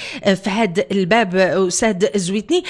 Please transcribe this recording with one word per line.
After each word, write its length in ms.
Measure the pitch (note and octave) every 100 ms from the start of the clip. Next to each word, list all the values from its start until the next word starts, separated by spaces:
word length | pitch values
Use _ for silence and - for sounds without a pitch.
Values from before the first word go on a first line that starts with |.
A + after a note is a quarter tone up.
| - D4
آه، 100 | G#3
في 160 | F#3+ G3+
هاد 360 | G#3 G#3+ F3 -
الباب، 440 | G3 F3 A3+ G3 F#3
آه، 320 | F#3 E3+ F#3
استاذ 380 | - A3 F#3 G#3+ G#3
زويتني. 480 | F3 G#3 - F4